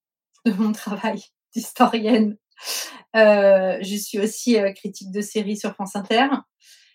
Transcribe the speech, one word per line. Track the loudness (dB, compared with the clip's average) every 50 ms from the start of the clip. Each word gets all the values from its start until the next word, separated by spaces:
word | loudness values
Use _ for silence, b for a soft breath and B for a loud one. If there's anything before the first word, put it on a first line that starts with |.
| _ _ _ _ _ _ _ _ -2
de | -2 0
mon | 0 0 -2
travail | -2 -4 -6 -10 -8 -6 -6 -6 -6 -6 -10 _ _ _ _ _ -10
d'historienne, | -10 -10 -4 0 0 2 2 0 0 0 2 2 2 2 0 -2 -8 _ _ _ B B B B B B B B B B B 4
euh, | 6 6 8 6 6 6 6 6 6 4 2 -2 -2
je | -4 -6 -6
suis | -6 -8 -6 -4 -2
aussi, | -2 -2 -2 -2 0 2 2
euh, | 2 2 0
critique | -4 -6 -12 -12 -12 -12 -14 -10
de | -8 -8
séries | -6 -6 -4 -4 -4 -4 -6
sur | -6 -6 -8 -8
France | -8 -10 -8 -8
Inter, | -8 -4 0 2 2 2 2 0 -4 -6 _ _ _ b b b b b b